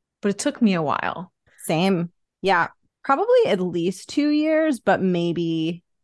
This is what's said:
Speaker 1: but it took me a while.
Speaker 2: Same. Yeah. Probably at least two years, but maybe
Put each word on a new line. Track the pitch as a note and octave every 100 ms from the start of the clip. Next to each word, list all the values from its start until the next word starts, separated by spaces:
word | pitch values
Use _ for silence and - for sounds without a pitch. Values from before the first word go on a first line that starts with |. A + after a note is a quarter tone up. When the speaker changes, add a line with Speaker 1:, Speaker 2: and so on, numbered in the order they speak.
| _ _
Speaker 1:
but | G3+
it | G3
took | D4 C#4+
me | A3
a | F3+
while. | D3+ - F2 - F#3 _ _ _
Speaker 2:
Same. | - D#3+ F#3 F#3+ E3+ _ _ _
Yeah. | F#3 F3+ E3 _ _ _
Probably | - C4+ G#4+ B4+ A#4
at | F#3+
least | F3+ E3+ E3+ F#3+ -
two | - D4
years, | D4+ D4+ D#4 D#4+ B3
but | - F#3+
maybe | F#3+ F3 E3+ E3+ E3+ D#3+ D#3+ E3+ _ _